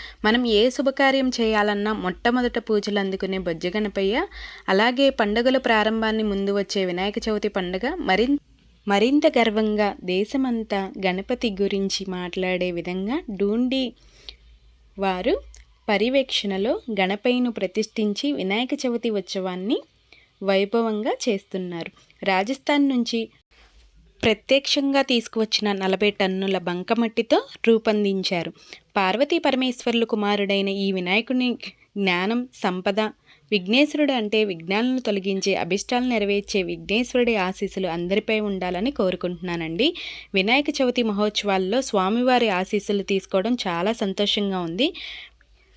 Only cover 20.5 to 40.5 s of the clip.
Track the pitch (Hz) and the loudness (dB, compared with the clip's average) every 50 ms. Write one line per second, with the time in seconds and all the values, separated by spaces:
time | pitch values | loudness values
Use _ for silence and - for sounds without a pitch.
20.5 | 196 196 202 202 233 233 226 220 214 208 220 302 494 523 - 254 196 196 - _ | 4 4 2 2 2 0 2 2 0 -2 -2 -2 -4 -2 0 -2 -2 -2 -4 _
21.5 | - 190 185 175 175 165 165 - _ _ _ _ _ - 190 196 190 185 202 233 | -6 -6 -6 -6 -6 -8 -8 -10 _ _ _ _ _ -6 -2 0 2 2 2 0
22.5 | 269 - - - 294 285 285 277 262 240 233 - 233 226 220 - _ _ _ _ | -4 -4 0 0 2 4 4 4 2 0 0 0 -2 -4 -4 -4 _ _ _ _
23.5 | _ _ - _ _ - _ _ _ - _ _ _ - - 233 214 214 _ - | _ _ -20 _ _ -20 _ _ _ -20 _ _ _ 0 2 2 2 0 _ 2
24.5 | 262 277 277 - - 294 277 277 269 277 269 - 247 233 233 - - 226 220 220 | 2 2 4 2 0 0 0 2 2 2 2 2 2 0 0 -2 -2 -2 -2 0
25.5 | - - 214 208 196 190 190 190 190 190 208 202 202 - 196 190 190 190 190 196 | 0 -2 0 0 0 0 0 0 2 4 2 0 2 2 0 0 0 0 0 0
26.5 | 185 180 170 180 175 180 180 - 226 226 233 220 - 233 226 - 302 415 554 - | 0 0 -2 -2 -4 -4 -2 -2 0 0 0 0 0 -2 2 4 2 2 2 -2
27.5 | - - - 233 226 220 - 226 214 208 208 196 196 190 185 - 190 170 160 160 | -12 -2 2 4 4 4 4 2 2 2 2 2 0 0 -2 -2 -2 -2 -4 -6
28.5 | - - - - - - _ _ - 208 190 190 190 226 285 294 349 320 330 285 | -10 -14 -20 -20 -20 -20 _ _ -2 0 2 2 2 2 2 2 2 0 2 2
29.5 | 262 254 262 254 240 - - 240 233 233 226 220 226 214 208 202 208 202 202 196 | 2 2 0 0 -2 -2 -2 0 2 2 2 2 0 0 2 2 2 2 2 0
30.5 | 196 196 196 196 196 202 196 196 190 185 180 175 190 220 226 - 254 254 254 247 | 2 0 0 0 -2 0 0 0 0 0 0 2 2 0 2 0 0 0 0 0
31.5 | 220 - - - - _ _ _ - 202 196 190 175 175 180 208 233 247 247 254 | -2 -4 -8 -18 -20 _ _ _ -4 -2 0 2 2 2 0 0 0 -2 -4 -6
32.5 | - - - 190 180 185 185 208 196 214 214 214 - _ _ _ - _ _ - | -10 -4 -2 -2 -2 0 -2 -2 0 0 -2 -2 -4 _ _ _ -20 _ _ -2
33.5 | 214 196 180 190 226 269 294 294 302 294 294 277 269 240 214 208 226 214 214 202 | -2 -2 0 2 4 4 4 2 2 0 0 2 2 0 -2 0 0 0 0 0
34.5 | 175 160 165 180 190 214 240 254 254 254 - 220 208 196 180 202 196 190 - 196 | -2 -8 -4 -2 -2 0 0 0 -2 -2 -2 -2 -2 -2 -2 -2 -2 0 0 0
35.5 | 185 85 113 170 185 202 - - 247 247 254 254 240 214 202 202 202 202 202 - | 0 0 0 -2 -2 -4 -2 -2 -2 -2 0 0 0 0 0 0 0 -2 -2 -2
36.5 | - 196 180 170 175 170 165 165 196 233 247 - - 247 240 233 226 202 180 185 | -2 -2 -2 -2 -6 -8 -4 -2 0 0 0 0 2 2 2 2 2 0 0 -2
37.5 | 190 - 202 185 - 190 190 170 165 175 175 175 196 214 214 - 220 214 214 202 | -2 -4 -6 -6 -4 -4 -4 -2 -2 -4 -2 0 0 0 0 0 -2 0 0 -2
38.5 | 196 185 185 180 180 175 214 277 285 - 202 185 185 180 - 180 180 165 180 175 | -4 -2 -4 -4 -4 -2 -2 -4 -2 0 0 0 0 -2 -4 -6 -6 -6 -6 -6
39.5 | 170 170 165 160 165 180 254 330 349 - - - - - - - - 190 190 220 | -4 -4 -4 -6 -2 0 0 0 0 -4 -12 -14 -14 -16 -14 -2 0 0 2 2